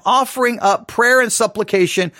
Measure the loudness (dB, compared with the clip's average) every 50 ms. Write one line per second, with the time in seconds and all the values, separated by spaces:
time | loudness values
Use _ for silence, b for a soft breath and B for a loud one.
0 | -2 0 0 0 0 -2 -4 -2 -2 -2 -2 0 0 0 0 0 -4 -6 0 2
1 | 2 4 4 2 2 0 0 -2 -2 -2 -2 -4 -4 0 0 0 0 0 0 -2
2 | -4 -4 -6 B